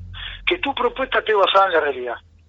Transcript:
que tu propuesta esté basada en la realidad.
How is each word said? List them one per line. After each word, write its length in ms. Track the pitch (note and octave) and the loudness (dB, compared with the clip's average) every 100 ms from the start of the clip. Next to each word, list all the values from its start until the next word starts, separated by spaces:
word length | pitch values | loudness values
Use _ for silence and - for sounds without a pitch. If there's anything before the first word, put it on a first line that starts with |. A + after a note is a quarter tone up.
| - - - - - | -14 -14 -14 -8 -4
que 120 | F3 | -2
tu 160 | C#4 | -2
propuesta 460 | C4+ A#3+ A#3+ C4 A3+ | -2 -2 -2 -2 -2
esté 140 | G#3+ | 0
basada 320 | G#3+ F#3 G3 G3 | 2 4 6 4
en 60 | |
la 80 | E3+ | 4
realidad. 360 | D3 B2+ B2 A2 - _ | 0 -2 -6 -8 -12 _